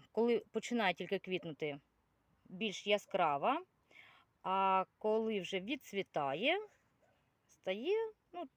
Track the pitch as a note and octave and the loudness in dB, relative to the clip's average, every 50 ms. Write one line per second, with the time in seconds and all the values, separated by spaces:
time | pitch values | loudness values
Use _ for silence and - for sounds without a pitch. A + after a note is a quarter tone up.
0 | - - - G#3+ A#3 A#3+ A#3 - - - - A3+ - - A#3+ A#3 G#3 F#3 F3 - | -12 -6 -2 2 2 4 2 2 0 -4 -6 -6 -4 -2 0 2 2 2 2 0
1 | F3+ - G3 F#3 - F#3+ F#3 E3+ - E3+ D3 - D#3 D3 C#3+ D3 - _ _ _ | -2 -4 -4 -4 -2 -2 -4 -4 -4 -6 -6 -4 -4 -4 -4 -6 -10 _ _ _
2 | _ _ _ _ _ _ _ _ _ - F#3 F3+ A3+ G#3 F3+ - - G3+ G#3 G3 | _ _ _ _ _ _ _ _ _ -14 -8 -4 -4 -4 -4 -4 0 2 2 2
3 | - - - F#3+ F3 D#3 C#3+ C#3 D#3+ A3 C4+ E4+ F#4 - _ _ _ _ - - | 2 0 0 2 2 4 2 2 2 0 0 0 -4 -10 _ _ _ _ -20 -20
4 | - - - - _ _ _ _ - F3+ F#3+ F#3+ G3 F#3+ F#3+ F#3+ F#3 - _ - | -20 -20 -20 -20 _ _ _ _ -4 0 2 2 4 4 4 4 2 0 _ -4
5 | - G#3+ G#3+ A3+ A3 A3 A3 G3 F3 - - F#3 F#3 G#3+ D4+ C4 - - - G3 | 0 0 2 2 2 0 0 -2 -2 -2 -4 -4 -4 -4 -6 -6 -8 -6 -4 -4
6 | F3 - - E3 D3 C3+ C#3 D#3+ A3+ C#4+ F4 G#4 G#4+ - _ _ _ _ _ _ | -4 -2 -2 -2 0 0 0 0 2 0 0 0 -2 -8 _ _ _ _ _ _
7 | _ _ _ _ _ _ _ _ _ _ _ _ - F#3 F#3+ G#3 B3 F4 G#4 A4 | _ _ _ _ _ _ _ _ _ _ _ _ -6 -4 -4 -2 -2 -2 0 0
8 | A4+ A4 G#4+ _ _ _ - F4 E4 C4 _ | -2 -4 -6 _ _ _ -12 -12 -12 -12 _